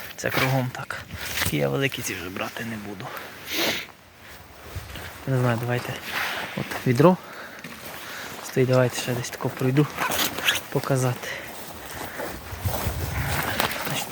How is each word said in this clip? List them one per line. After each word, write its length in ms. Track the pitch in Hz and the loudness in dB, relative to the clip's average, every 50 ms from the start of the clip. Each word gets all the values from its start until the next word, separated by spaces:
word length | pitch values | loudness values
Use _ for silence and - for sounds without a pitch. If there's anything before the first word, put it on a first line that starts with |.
| - - - | -8 -8 -6
Це 140 | - - - | -2 -2 0
кругом 420 | - 131 135 131 131 135 127 127 | 2 4 4 4 4 4 2 0
так. 300 | - - - - - - - - - - - - - - - | -2 -6 -6 -6 -8 -8 -8 -8 -8 -6 -6 -4 -2 0 0
Такі 140 | - 156 | 2 4
я 120 | 147 143 139 | 4 4 4
великі 320 | 139 139 135 131 - 123 | 4 2 2 0 0 -2
ці 140 | 117 - 101 | -4 -4 -4
вже 140 | 92 85 90 | -4 -4 -6
брати 360 | 95 110 110 120 - - 120 | -4 -4 -4 -4 -4 -6 -6
не 100 | 113 113 | -6 -6
буду. 320 | 107 101 101 101 95 131 - - - - - - - - - - 311 - - - - - - - - - - - - - - - - - - - - - - - - - - - - - - - - - | -6 -6 -8 -8 -8 -8 -8 -8 -10 -10 -12 -12 -12 -8 -4 -2 0 2 2 0 0 -4 -8 -12 -18 -20 -20 -20 -20 -18 -18 -18 -18 -18 -18 -18 -16 -14 -12 -10 -10 -10 -8 -10 -10 -10 -10 -12 -6 -2
Не 100 | 139 131 127 | 0 2 4
знаю, 180 | 123 120 117 113 | 4 4 4 2
давайте. 320 | 120 120 123 123 - - - - - - - - - - - - - - - | 2 0 0 0 -2 -4 -6 -6 -6 -4 -2 -2 -2 -2 -2 -4 -4 -4 -4
От 80 | - - - - - - | -4 -4 -4 -4 0 2
відро. 300 | 127 120 123 147 180 185 - - - - - - - - - - - - - - - - - - - - - - - - - - | 4 8 10 10 10 10 8 2 -6 -14 -12 -12 -12 -12 -12 -12 -12 -12 -12 -12 -12 -12 -10 -10 -10 -8 -8 -8 -8 -10 -10 -10
Стоїть, 240 | - - 135 127 127 | 0 2 4 6 6
давайте 320 | 127 127 127 120 - - | 8 8 6 6 4 0
ще 120 | - 131 123 | -2 0 -2
десь 160 | 120 127 - | -2 -2 -4
тако 200 | - - - 127 | -4 -4 -2 -2
пройду, 380 | - - 131 131 131 151 147 - - - - - - - - - - - - - - - - - | 0 2 2 6 6 6 6 4 2 -2 0 0 2 2 0 0 0 0 2 2 2 2 0 -2
показати. 580 | - 139 - - 139 127 127 127 123 - - - - - - - - - - - - - - - - - - - - - - - - - - - - - - - - - - - - - - - - - - - - - - - - - - - - - - | 0 0 2 2 2 4 4 2 2 0 -4 -6 -8 -8 -8 -10 -10 -10 -10 -10 -12 -12 -10 -10 -8 -8 -8 -8 -6 -6 -6 -6 -6 -8 -10 -10 -8 -4 -2 -2 -2 0 0 -2 0 -2 -2 -2 -2 -2 0 0 0 0 0 2 2 2 2 2 0 -2 -2
Значить, 200 | - - - - - | -2 -2 -2 -2 -4